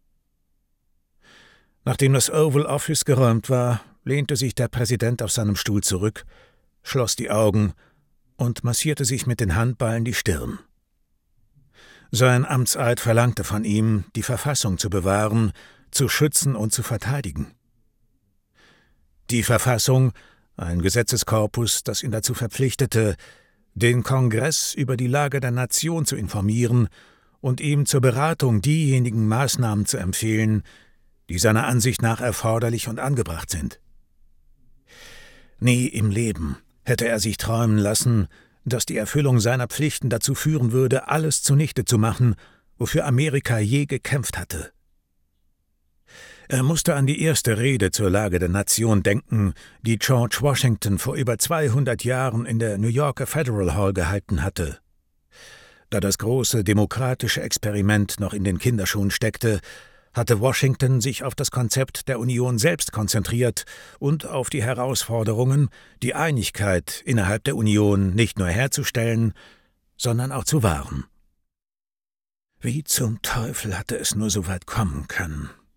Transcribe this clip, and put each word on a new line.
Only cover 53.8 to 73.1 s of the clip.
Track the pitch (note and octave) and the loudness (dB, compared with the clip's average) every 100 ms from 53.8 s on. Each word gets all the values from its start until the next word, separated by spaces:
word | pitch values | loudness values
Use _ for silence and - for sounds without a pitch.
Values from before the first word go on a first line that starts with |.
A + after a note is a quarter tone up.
| G2 | 0
gehalten | F#2 E2 G2+ - F2 | 0 0 -2 -2 -2
hatte. | E2 - D#2+ B1+ _ _ _ _ _ - - - - _ _ | -2 -4 -6 -8 _ _ _ _ _ -20 -20 -20 -20 _ _
Da | G#2 | -2
das | G2 F#2+ | -2 -2
große | A2 B2+ A#2 A#2+ | 0 0 0 0
demokratische | G2 G#2 G#2 - B2+ B2+ A2+ - | 2 2 2 0 -2 -2 -2 -4
Experiment | A2+ - G#2+ G#2 G2+ G#2+ G2 - | -4 -4 -2 0 2 2 0 -2
noch | G2 | -4
in | G2+ | -2
den | F#2+ F2 | -2 0
Kinderschuhen | B2 A#2 F#2 G#2 G2 | 0 0 -2 -2 -2
steckte, | - A2+ - A2+ G#2 - - - _ _ | 0 -2 0 0 0 -4 -16 -20 _ _
hatte | - A#2 A2 | -4 0 2
Washington | B2+ - C3+ B2+ C3 C3 | 2 2 0 2 2 2
sich | B2+ B2+ | 0 -4
auf | C3+ - | -6 -4
das | C3+ | -4
Konzept | - A#2+ - C3+ - - | -2 0 0 -2 -4 -6
der | B2 | -4
Union | B2+ A#2+ B2+ A#2+ | -2 0 0 2
selbst | C#3 E3+ - | 2 0 -2
konzentriert | - G#2+ A2 F#2+ A#2 B2 - - - - - | -2 0 0 0 0 0 0 -8 -16 -20 -6
und | C#3+ D#3 - | -2 -2 -2
auf | C#3+ B2 | -6 -4
die | D3 | -2
Herausforderungen, | A2+ B2 B2+ B2 - A#2 G#2+ A2 B2+ C#3 C#3+ - - _ | -2 -2 -2 -4 -2 -2 0 0 2 4 2 -2 -20 _
die | A#2+ C#3+ | -6 -2
Einigkeit | D#3+ C#3 G2 - G#2 F2+ C#2 - - | 0 0 -2 -2 0 0 -2 -8 -2
innerhalb | A#2 F#2+ G#2+ | 0 2 0
der | - C#3 | -2 0
Union | G#2+ G#2 G#2 G2+ G2 F#2+ | 2 4 4 4 2 2
nicht | A2+ - | 0 0
nur | F2+ | 0
herzustellen, | F2+ C3+ - G#2+ B2 A2+ A2+ A2+ - - - _ _ _ - | 0 0 -2 -4 -2 0 0 0 -2 -12 -20 _ _ _ -6
sondern | A#2+ A#2 C3 | -2 0 -2
auch | C3+ - | -4 0
zu | D3+ | 2
wahren. | G#2 D2+ C2+ C#2+ - _ _ _ _ _ _ _ _ _ _ _ _ _ _ _ | 4 2 -4 -8 -10 _ _ _ _ _ _ _ _ _ _ _ _ _ _ _
"Wie | A#2+ C3+ | -4 -4
zum | D3 - B2 | -2 -2 -2